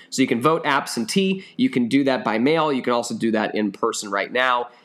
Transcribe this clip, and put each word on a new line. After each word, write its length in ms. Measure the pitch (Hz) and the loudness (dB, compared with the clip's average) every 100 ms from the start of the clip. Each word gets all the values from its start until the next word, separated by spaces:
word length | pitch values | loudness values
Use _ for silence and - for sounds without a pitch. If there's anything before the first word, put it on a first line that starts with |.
| - | -10
So 120 | - | -2
you 60 | 131 | 0
can 120 | 117 | 2
vote 220 | 147 165 | 2 0
absentee. 800 | 147 139 - - 110 196 190 95 - - | 0 -2 -2 -6 -2 0 0 -2 -6 -2
You 120 | 127 | 0
can 200 | 131 117 | 2 2
do 160 | 135 | 2
that 180 | 135 127 | 2 0
by 160 | 110 110 | 0 0
mail. 340 | 131 160 156 | 2 2 2
You 100 | 131 | 0
can 100 | 120 | 0
also 240 | 120 113 110 | 0 -2 -2
do 160 | 113 | 0
that 240 | 107 104 107 | 0 0 0
in 160 | 104 | -2
person 400 | 98 117 - 104 | -2 -4 -4 -4
right 180 | 98 95 | -2 -2
now. 380 | 120 131 123 120 - | 0 2 2 -2 -12